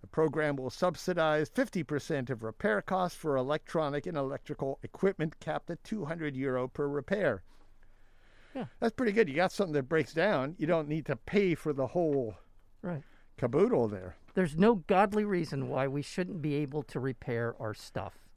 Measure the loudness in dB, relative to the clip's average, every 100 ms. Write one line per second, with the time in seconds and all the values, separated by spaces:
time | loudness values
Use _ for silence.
0 | -6 0 0 2 0 -2 -6 -2 -2 -2
1 | -4 0 2 2 0 0 0 -2 -2 -4
2 | -2 -4 -2 -4 -6 -2 0 0 0 0
3 | -2 -2 0 0 0 -2 -2 -2 0 -2
4 | -4 -4 -4 -4 -8 -6 -4 -6 -10 0
5 | 0 2 -4 -4 -6 -6 -6 -10 -6 -6
6 | -4 -4 -4 -2 -2 0 -2 -2 -2 -2
7 | -2 2 2 0 -6 -20 -20 -20 -20 -20
8 | -20 -20 -20 -20 -14 -10 -10 -2 -2 2
9 | 2 4 4 4 0 2 0 2 2 2
10 | 2 2 4 4 0 -2 2 2 2 -2
11 | -2 -4 0 2 4 2 -2 -2 0 0
12 | 2 2 -2 -6 -18 -20 -20 -12 -8 -8
13 | -10 -20 -20 -4 0 4 4 4 2 -2
14 | -10 -16 -6 0 0 6 6 6 4 4
15 | 4 2 0 0 -2 -4 -2 0 0 -2
16 | -4 -4 -4 -2 -2 0 -2 -4 -6 -4
17 | -4 -6 -4 -2 -2 -4 -8 -8 -10 -8
18 | -8 -12 -20